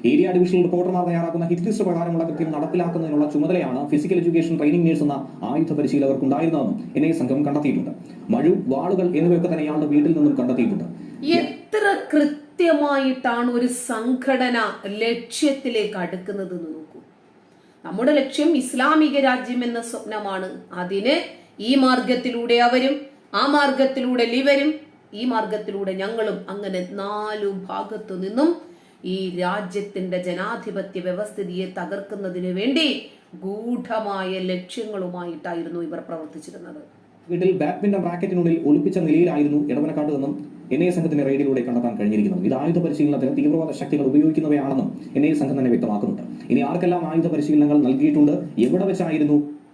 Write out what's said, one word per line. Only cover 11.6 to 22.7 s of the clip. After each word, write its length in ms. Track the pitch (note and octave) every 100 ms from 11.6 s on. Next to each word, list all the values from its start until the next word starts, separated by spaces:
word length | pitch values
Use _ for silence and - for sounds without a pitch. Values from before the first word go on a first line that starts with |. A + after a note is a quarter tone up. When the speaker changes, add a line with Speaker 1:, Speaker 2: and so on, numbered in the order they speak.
| - G#4+ G4+ E4 -
Speaker 2:
കൃത്യമായിട്ടാണ് 1400 | D4+ D4 - - - E4+ D4 D4 C#4 C4 B3+ B3+ A#3 B3
ഒരു 160 | A#3+ A#3+
സംഘടന 920 | - - A3 A#3+ B3+ C4+ C4 B3+ A#3+ G#3+ - G3
ലക്ഷ്യത്തിലേക്ക് 1080 | G#3 A3+ A#3 - - D4 C4+ B3+ A#3 G3+
അടുക്കുന്നത് 580 | G3 E3+ F#3 F#3 G3 F3+
എന്ന് 180 | F3+ D#3+
നോക്കൂ. 260 | D#3+ D#3 - - _ _ _ _ _ _ _
നമ്മുടെ 280 | E3 F#3 C4
ലക്ഷ്യം 440 | D4 C4+ - D4+ D4
ഇസ്ലാമിക 640 | - B3 C#4 D#4 D4+ C#4
രാജ്യം 440 | C4 B3 G#3+ B3
എന്ന 180 | A#3+ A#3
സ്വപ്നമാണ്. 760 | A3+ - G#3 G#3+ G3+ F#3+ F#3 - -
അതിന് 500 | F3+ F3+ G3 A3+ E4 - - - -
ഈ 120 | G#3+
മാർഗത്തിലൂടെ 800 | C4+ C4 B3 - A#3+ B3 A#3 A#3
അവരും, 460 | A#3+ A#3+